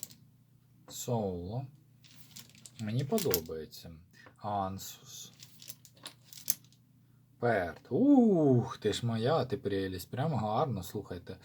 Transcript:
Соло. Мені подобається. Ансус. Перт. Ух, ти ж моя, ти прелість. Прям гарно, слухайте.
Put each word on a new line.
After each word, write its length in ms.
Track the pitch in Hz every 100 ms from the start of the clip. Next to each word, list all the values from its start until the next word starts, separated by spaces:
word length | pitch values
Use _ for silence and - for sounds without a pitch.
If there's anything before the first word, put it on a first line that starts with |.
| - - - _ _ _ _ - -
Соло. 800 | - - 117 101 90 87 117 127 - _ _ - - - - - - - -
Мені 240 | 107 120
подобається. 880 | 147 220 156 87 82 80 78 - 85 80 85 - - -
Ансус. 920 | 107 104 95 95 - - - - - - - - - - - - - - - - - - - - _ _ _ _ _ -
Перт. 480 | 120 107 87 - -
Ух, 880 | 131 269 277 226 185 147 123 - -
ти 140 | 107
ж 140 | 98 117
моя, 380 | 113 113 160
ти 120 | - 101
прелість. 540 | 104 98 95 92 -
Прям 240 | 110 156
гарно, 480 | 135 104 110 151 101
слухайте. 540 | 90 107 98 90 - 95